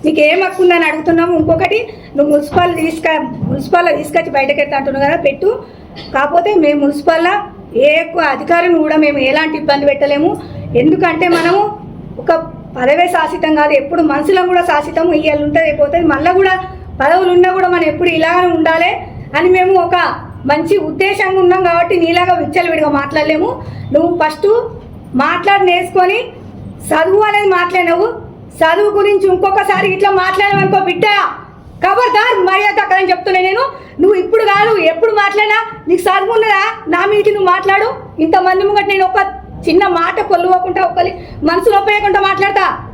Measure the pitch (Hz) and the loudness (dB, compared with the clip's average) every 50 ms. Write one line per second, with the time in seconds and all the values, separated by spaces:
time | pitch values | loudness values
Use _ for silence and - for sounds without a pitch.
0 | - 302 320 320 294 302 320 370 381 359 359 - 370 359 349 339 330 311 311 311 | -2 -2 0 2 2 2 2 2 0 -2 -2 2 2 4 4 4 2 0 -2 -2
1 | 311 349 339 330 339 349 349 320 311 311 330 320 381 - 403 440 494 - - - | -2 0 0 2 2 0 0 0 0 0 0 0 0 0 -2 -2 -4 -6 -12 -18
2 | - - - 277 285 285 294 294 294 - - 359 349 349 339 320 311 330 320 - | -20 -10 -2 -2 0 2 2 0 0 0 0 0 0 0 0 -2 -4 -4 -4 -2
3 | - 330 311 302 269 247 226 - - - - - - - - 349 349 349 294 285 | -2 0 0 0 -2 -6 -8 -8 -6 -6 -4 -6 -4 0 0 2 2 2 0 0
4 | 302 - - 339 330 330 - 277 269 277 285 285 285 285 294 269 269 285 269 269 | -4 -2 -2 -4 -4 0 -2 -2 0 0 0 -2 -2 -2 -2 -4 -4 -4 -2 0
5 | 277 285 320 330 339 277 277 - - 392 480 - - - - - - - - - | 0 0 0 0 0 -2 -2 0 -2 -2 -2 -2 -8 -16 -20 -20 -20 -20 -18 -18
6 | - - - 269 277 294 330 339 339 415 427 359 302 294 294 294 285 285 294 - | -16 -6 -2 -2 -2 2 2 2 2 4 2 2 2 2 2 2 0 -2 -2 -2
7 | - 349 320 320 339 349 392 415 403 - - - - - - - 262 294 302 330 | 0 0 0 2 2 0 0 -2 -4 -8 -14 -18 -20 -6 -2 2 2 4 4 2
8 | 330 320 - 339 320 294 269 247 294 - 339 339 349 359 339 320 311 302 311 311 | 0 -2 -4 -2 -2 -2 -2 -4 -2 0 0 2 2 2 2 2 2 0 2 2
9 | 311 294 285 277 254 262 269 311 320 311 302 302 294 311 277 277 277 285 285 285 | 2 2 0 0 -2 0 0 0 -2 -2 -4 -4 -2 0 0 2 2 0 0 0
10 | 285 285 285 285 302 370 427 - - - - - - - - 233 254 311 - - | 0 0 0 0 0 0 -2 -4 -10 -14 -14 -12 -12 -4 -2 2 2 2 2 2
11 | 370 339 311 320 359 349 339 330 320 339 359 403 427 415 427 - - - - - | 2 0 0 0 0 2 2 2 2 2 2 2 0 -2 -4 -10 -14 -16 -16 -16
12 | - - - - - - 330 320 320 - - - - - - 254 254 262 294 339 | -16 -16 -14 -8 -2 0 0 0 -2 -8 -14 -16 -18 -14 -8 -2 0 2 2 2
13 | 349 349 349 339 311 302 320 339 - 311 311 294 302 294 302 269 269 - 339 349 | 2 0 0 -2 -2 -2 -2 -4 -2 0 2 2 2 2 2 0 0 0 -2 0
14 | 330 302 294 294 302 - 381 370 359 359 359 359 349 349 311 294 294 - - 330 | 0 0 0 0 0 2 2 2 2 2 2 0 2 2 0 -2 -2 -2 -2 0
15 | 330 359 330 302 277 311 302 294 294 294 294 330 330 311 294 302 294 285 294 339 | 0 2 0 2 0 0 0 0 -2 0 0 0 0 0 0 0 0 0 2 0
16 | 339 311 285 269 294 349 370 370 392 381 370 370 381 - - - - - - - | 2 2 0 2 0 2 2 4 2 2 2 0 -4 -10 -12 -14 -14 -16 -6 -2
17 | 262 285 330 370 381 359 359 359 359 370 370 370 370 359 359 339 330 311 302 302 | 2 2 2 4 2 2 4 4 4 4 2 0 0 0 2 2 0 0 0 0
18 | 349 359 330 320 320 330 349 359 359 359 339 320 320 320 320 330 339 370 415 - | -2 0 0 0 0 2 2 2 2 2 2 2 2 2 2 2 0 0 -2 -4
19 | - - - - - - - 294 339 359 370 370 370 370 392 370 339 349 370 349 | -10 -14 -14 -16 -16 -4 -2 0 2 4 4 4 4 4 2 2 2 2 0 0
20 | 339 294 - - - - - - - 254 294 311 330 - 403 392 311 311 - - | 0 -2 -4 -8 -12 -16 -16 -10 -2 -2 0 0 2 0 0 0 0 -4 -4 -2
21 | 381 392 392 392 415 381 381 381 370 349 359 381 381 349 339 339 339 339 381 349 | -2 -2 0 0 -2 0 2 2 4 4 2 2 2 2 2 2 0 0 0 0
22 | 330 330 339 349 349 - 247 - 302 - - 359 339 349 320 311 302 294 285 277 | 0 0 2 0 2 2 0 0 -2 -2 -2 -2 -2 0 0 0 0 0 0 -2
23 | 277 285 - 311 294 311 311 311 359 466 523 - - - - - - - 269 294 | -4 -2 -2 -2 0 0 0 0 0 -2 -4 -8 -12 -14 -12 -12 -10 -2 0 0
24 | 330 349 349 339 311 311 311 - 523 403 440 480 - - - - - - - - | 2 2 0 0 -2 -2 -2 0 0 2 2 2 0 -4 -10 -14 -18 -18 -20 -20
25 | - - - - 320 339 349 359 359 392 403 403 392 359 349 359 370 349 - 381 | -18 -6 -2 -2 0 0 0 0 0 2 2 2 4 2 2 0 -2 -2 0 2
26 | 359 359 403 453 - - - - - - - - - - - - - - 311 311 | 2 2 0 -2 -4 -8 -12 -18 -20 -18 -18 -18 -18 -16 -16 -14 -6 -2 0 0
27 | 320 359 381 415 427 427 415 415 415 392 370 349 359 349 359 370 349 339 330 349 | 2 2 2 2 2 2 0 0 2 2 2 2 0 0 0 0 2 2 0 0
28 | 403 466 480 - - - - - - - - - 330 320 339 381 415 415 415 403 | 0 -2 -4 -8 -14 -16 -18 -20 -20 -20 -2 0 2 2 2 2 2 2 2 2
29 | 392 415 403 381 381 392 359 359 392 381 392 415 381 392 392 370 - 392 370 381 | 2 2 2 2 2 2 2 2 2 0 0 0 0 0 0 0 0 -2 0 2
30 | 392 403 381 381 370 381 403 403 415 403 392 392 381 381 392 381 381 370 359 349 | 2 2 2 2 0 0 0 0 0 2 2 2 2 2 2 0 0 0 0 0
31 | - 427 403 403 359 - - - - - - - - - - - - 359 403 403 | 0 2 2 0 0 -2 -6 -10 -16 -20 -20 -20 -20 -20 -10 -2 0 0 2 2
32 | 494 494 - 415 440 494 480 392 370 370 381 392 415 415 392 427 403 403 381 381 | 2 2 2 0 2 2 0 0 0 2 0 2 0 0 0 0 0 2 2 2
33 | 381 359 359 359 359 403 370 370 370 381 392 453 539 554 - - - - - - | 2 2 0 -2 0 0 0 2 2 0 0 0 -2 -4 -6 -10 -18 -18 -4 0
34 | 302 381 427 370 370 427 440 440 440 415 392 403 415 453 440 392 320 320 330 330 | 2 2 2 2 0 0 0 2 2 2 2 2 2 2 2 2 2 0 0 2
35 | 453 440 427 415 403 392 403 415 415 415 427 440 453 440 - - - 302 349 339 | 0 0 2 0 0 0 0 0 0 2 0 0 -2 -4 -10 -12 -2 -2 0 0
36 | - 392 370 392 392 392 466 440 440 440 403 381 403 453 453 440 - 320 330 349 | 2 2 0 2 0 0 0 0 2 2 2 0 0 -2 -6 -8 -6 -4 -2 0
37 | 381 403 427 415 403 427 415 415 381 349 359 381 381 392 392 403 427 480 - - | 0 0 0 2 2 2 0 2 2 2 2 2 2 0 0 2 0 -2 -4 -8
38 | - - - - 311 320 349 381 370 370 370 381 392 403 415 415 403 403 392 392 | -12 -16 -6 -4 -2 2 2 2 2 2 2 2 2 2 2 0 0 0 0 0
39 | 381 370 370 381 392 392 - - - - - - - - 320 370 403 370 349 339 | 0 2 2 0 -2 -2 -6 -12 -16 -16 -16 -6 -2 2 2 2 2 2 0 0
40 | 339 359 - - 415 - 392 339 349 370 370 359 370 370 359 381 381 339 349 359 | -2 -2 -2 -4 -2 0 0 0 2 2 2 2 0 -2 -2 -2 -2 -2 0 0
41 | 359 381 - - - - - - 294 302 339 381 381 466 403 392 403 415 415 415 | -2 -2 -4 -8 -14 -16 -12 -4 -2 0 0 2 2 2 2 2 2 2 0 0
42 | 415 403 370 403 392 392 381 381 392 403 403 415 381 320 - - - - | 0 0 0 2 2 0 0 0 0 0 2 0 0 0 -2 -6 -12 -16